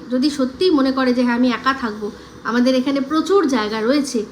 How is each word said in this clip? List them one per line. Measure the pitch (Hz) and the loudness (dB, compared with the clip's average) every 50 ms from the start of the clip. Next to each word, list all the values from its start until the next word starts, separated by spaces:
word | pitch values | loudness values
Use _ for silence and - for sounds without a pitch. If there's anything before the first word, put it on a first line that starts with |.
| - 170 | -6 -4
যদি | 247 254 247 302 | -2 0 0 0
সত্যিই | - - 262 247 - - 370 370 | 0 0 -4 -4 -2 0 2 2
মনে | 320 277 262 269 | 4 4 2 2
করে | 254 262 262 254 247 | 2 0 2 0 2
যে | 247 247 | 2 2
হ্যাঁ | 247 240 | 0 2
আমি | 240 254 254 | 2 2 2
একা | 233 214 - 254 269 | 0 0 0 -2 -2
থাকবো, | 269 254 220 208 214 214 202 - - - - - - - | -2 -4 -6 -6 -6 -8 -10 -10 -10 -20 -20 -20 -12 -8
আমাদের | - 226 247 247 262 262 | -4 0 2 2 2 2
এখানে | 254 254 285 277 277 | 2 0 0 0 -2
প্রচুর | 262 269 302 320 302 302 381 403 330 254 | -2 -2 -2 -2 0 2 2 2 4 2
জায়গা | 254 226 214 208 220 220 | 0 0 -2 -2 -4 -2
রয়েছে, | 214 233 285 302 269 - - 233 208 - | 0 2 2 0 0 -2 -4 -4 -6 -6